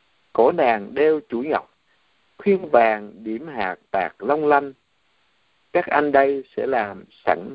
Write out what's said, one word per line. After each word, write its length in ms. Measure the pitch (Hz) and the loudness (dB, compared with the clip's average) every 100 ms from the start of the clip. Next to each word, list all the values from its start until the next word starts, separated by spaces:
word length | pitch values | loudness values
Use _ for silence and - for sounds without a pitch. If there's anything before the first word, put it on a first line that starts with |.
| _ _ _ | _ _ _
cổ 200 | - 120 | 2 4
nàng 420 | 170 131 110 101 | 4 2 2 -2
đeo 260 | 135 151 156 147 | 0 2 2 -2
chuỗi 180 | 117 147 | -6 -4
ngọc, 240 | 110 - _ _ _ _ _ _ - | -4 -6 _ _ _ _ _ _ -6
khuyên 300 | 208 190 170 | 0 0 2
vàng 400 | 123 113 107 104 101 | 4 4 2 -6 -14
điểm 220 | 110 113 160 | -10 -10 -8
hạt 300 | 131 95 87 _ | -6 -6 -6 _
bạc 220 | 98 85 - | -4 -4 -6
long 280 | 104 151 151 | -4 -2 2
lanh. 260 | 143 139 131 _ _ _ _ _ _ _ _ _ | 2 0 -10 _ _ _ _ _ _ _ _ _
Các 140 | 175 175 | -4 -2
anh 260 | 151 147 | -2 2
đây 320 | 139 139 139 131 - | 2 2 0 -6 -6
sẽ 100 | 117 | -4
làm 380 | 127 104 95 92 _ | -2 -4 -8 -18 _
sẵn 300 | - 85 104 | -4 -2 -4